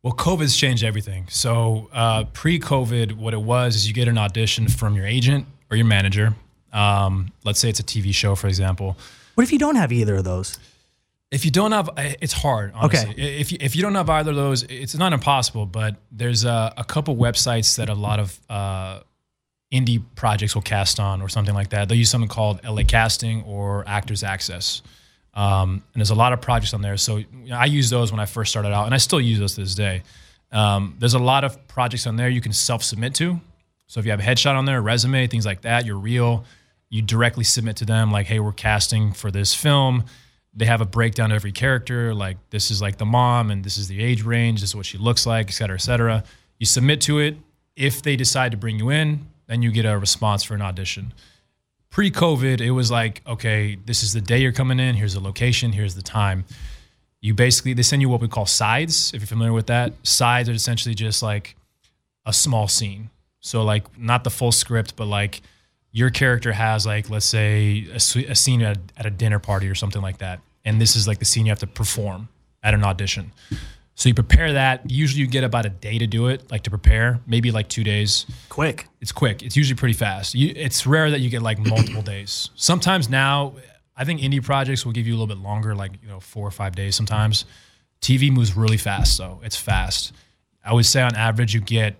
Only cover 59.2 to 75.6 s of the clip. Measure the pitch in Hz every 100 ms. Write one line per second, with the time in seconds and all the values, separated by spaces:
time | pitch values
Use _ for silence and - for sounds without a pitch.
59.2 | 104 110 113 113 110 120 120 - - -
60.2 | 120 123 120 113 123 117 120 107 110 104
61.2 | 110 104 - - _ _ _ _ _ _
62.2 | - - 160 117 104 - 104 98 110 _
63.2 | _ _ - 117 107 107 - - 113 123
64.2 | 123 - 120 113 - 117 101 - 107 101
65.2 | 101 - - _ _ _ _ 110 127 123
66.2 | 135 120 120 104 113 110 107 107 104 107
67.2 | - 110 107 107 104 104 90 113 - 123
68.2 | 135 123 - 123 110 101 92 - 107 98
69.2 | 107 104 - 98 98 95 101 101 95 95
70.2 | 95 92 _ _ 107 110 113 113 104 101
71.2 | - 117 110 104 104 - 110 - 101 92
72.2 | 110 _ _ _ 110 104 101 95 98 -
73.2 | 95 - - - - - _ - 127 123
74.2 | 113 - 165 143 131 127 - 127 151 139
75.2 | 131 131 127 120